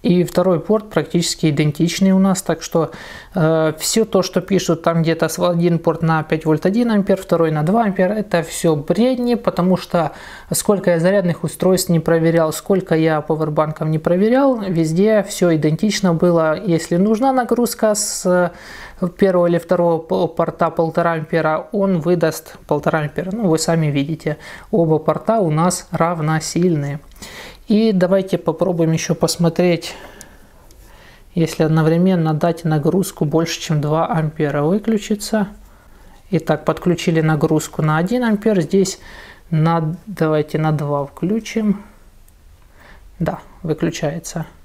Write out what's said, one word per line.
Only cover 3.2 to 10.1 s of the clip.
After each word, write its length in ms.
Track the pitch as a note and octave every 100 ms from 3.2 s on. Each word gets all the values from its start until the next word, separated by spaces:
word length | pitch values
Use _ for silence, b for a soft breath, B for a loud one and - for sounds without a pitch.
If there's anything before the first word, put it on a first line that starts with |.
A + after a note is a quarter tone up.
| B F#3+
э, 380 | D#3+ D#3+ D#3+ D#3
всё 260 | - A3 G#3+
то, 160 | G3
что 160 | F3+ F#3+
пишут, 420 | F3+ F#3+ F3+ E3
там 200 | E3+ E3
где-то 260 | D#3+ D#3+ D#3+
с-, 180 | - F3
один 320 | E3+ E3+ E3+
порт 240 | - D#3+
на 220 | D#3+ D#3+
пять 220 | D3+ D#3+ D#3
вольт 200 | D#3 F#3
один 240 | G#3+ A#3
ампер, 320 | G#3 F#3+ F#3+
второй 300 | - E3+ D#3+
на 120 | D#3
два 200 | D3+ A3
ампер, 300 | A3 F#3+ F#3
это 280 | G#3+ G#3 F3
всё 360 | D#3 - E3+ D3+
бредни, 580 | C#3+ F3+ B3 B3 A#3+ A#3+
потому 400 | - F3+ F3+ F3+
что 380 | - F3 D3+